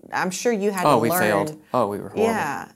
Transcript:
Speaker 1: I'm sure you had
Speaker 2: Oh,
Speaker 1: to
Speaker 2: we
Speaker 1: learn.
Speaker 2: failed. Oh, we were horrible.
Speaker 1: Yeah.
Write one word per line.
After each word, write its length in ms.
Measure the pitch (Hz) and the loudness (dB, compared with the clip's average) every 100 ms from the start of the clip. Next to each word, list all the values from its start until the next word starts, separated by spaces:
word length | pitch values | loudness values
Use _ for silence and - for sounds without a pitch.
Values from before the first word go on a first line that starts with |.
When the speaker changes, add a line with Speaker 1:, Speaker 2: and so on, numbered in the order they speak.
| - | -8
Speaker 1:
I'm 200 | - 180 | -4 -4
sure 200 | 185 247 | -2 -2
you 200 | 220 202 | 0 0
had 160 | 190 151 | 0 4
Speaker 2:
Oh, 60 | |
Speaker 1:
to 40 | 123 | 4
Speaker 2:
we 100 | 131 | 4
Speaker 1:
learn. 100 | 175 | 2
Speaker 2:
failed. 420 | 107 - - 151 - | 2 2 0 -6 -4
Oh, 120 | 123 101 | -2 0
we 100 | 101 | -2
were 100 | - | -6
horrible. 140 | - | 0
Speaker 1:
Yeah. 440 | 226 214 156 135 - | 0 0 -4 -6 -10